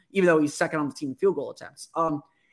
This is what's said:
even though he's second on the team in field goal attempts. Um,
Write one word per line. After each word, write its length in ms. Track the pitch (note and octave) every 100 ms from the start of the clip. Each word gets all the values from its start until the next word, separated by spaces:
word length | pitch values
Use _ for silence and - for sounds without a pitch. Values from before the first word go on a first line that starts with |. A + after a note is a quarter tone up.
| _
even 160 | G3 F3+
though 120 | D#3
he's 140 | D3
second 260 | - E3 D#3
on 80 | C#3+
the 60 | -
team 140 | C#3
in 60 | B2
field 200 | G3 C#3+
goal 160 | A2+
attempts. 380 | - - - - E3
Um, 260 | E3 D3 - _ _